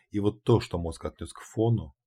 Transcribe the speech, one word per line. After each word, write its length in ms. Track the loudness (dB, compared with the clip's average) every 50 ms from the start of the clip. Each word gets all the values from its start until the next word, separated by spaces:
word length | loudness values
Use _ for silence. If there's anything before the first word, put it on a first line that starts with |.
| _ _
И 80 | -4 0
вот 240 | 0 0 0 0 2
то, 160 | 4 4 4
что 180 | 4 0 -4 -4
мозг 260 | -4 -4 -6 -8 -8
отнёс 280 | -10 -10 -10 -12 -14
к 80 | -14 -16
фону, 560 | -18 -8 -2 0 2 2 2 0 -2 -6 -14 _ _